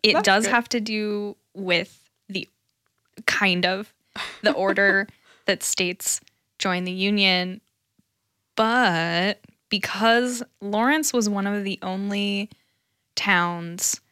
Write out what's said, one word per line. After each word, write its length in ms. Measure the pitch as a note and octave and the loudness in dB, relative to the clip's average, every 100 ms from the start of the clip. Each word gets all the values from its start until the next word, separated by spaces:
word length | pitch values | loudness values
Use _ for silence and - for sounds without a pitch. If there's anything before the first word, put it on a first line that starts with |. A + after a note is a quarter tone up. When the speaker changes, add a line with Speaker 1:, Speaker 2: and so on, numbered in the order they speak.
Speaker 1:
It 100 | G#3+ | 4
Speaker 2:
That's 120 | D4+ G#3+ | 4 4
Speaker 1:
does 200 | G3 G#3+ | 4 4
Speaker 2:
good. 60 | |
Speaker 1:
have 180 | A#3+ A#3+ | 0 0
to 100 | B3 | -4
do 560 | G#3+ A3 G#3+ G#3 G#3 - _ | -2 -4 -4 -4 -6 -12 _
with 560 | F#3 F#3+ E3+ F#3 - _ _ _ | -10 0 0 -2 -12 _ _ _
the 180 | G3 - _ _ _ _ _ _ - - | -10 -10 _ _ _ _ _ _ -6 -4
kind 400 | - G3+ F3+ F3+ | 0 2 2 0
of 280 | F#3+ G#3 _ _ - - - | -2 -8 _ _ -12 -12 -2
the 100 | - | 0
Speaker 2:
<laughs> 20 | |
Speaker 1:
order 540 | D3 F#3+ G3 G3 F#3+ G3+ _ _ _ - | 2 0 4 4 2 -2 _ _ _ -2
that 180 | F#3 | -2
states 580 | - - F3+ F3+ - - _ _ _ _ | -2 -2 -2 -2 -4 -6 _ _ _ _
joined 280 | G3 F3+ F3+ | -2 -2 -4
the 40 | |
Union. 680 | F#3 G3 G#3 G3 F3+ F3+ F#3 _ _ _ _ _ _ _ _ _ - | -2 0 4 4 2 0 -8 _ _ _ _ _ _ _ _ _ -2
But 880 | A3 A#3+ A#3 E3+ E3 E3+ F#3+ - - _ _ | 2 4 2 2 0 0 -2 -4 -12 _ _
because 720 | G3+ - G3 A3+ A#3 B3 A#3+ A#3+ _ | -6 -4 0 4 4 2 -4 -10 _
Lawrence 500 | G3+ G#3 A#3+ D#4 D4 | -4 0 2 2 2
was 140 | B3 G#3 | 0 0
one 160 | G3+ G3 | 0 -2
of 160 | G#3 | -2
the 140 | G3 F#3+ | -4 -6
only 680 | F#3 F#3+ G3+ G3+ G3+ G3+ G3+ - _ _ _ _ _ - | -6 -6 -4 -2 -2 -2 -6 -12 _ _ _ _ _ -6
towns 840 | - F#3 F3 E3+ E3+ F3 - - _ | 2 2 2 -4 -8 -6 -4 -4 _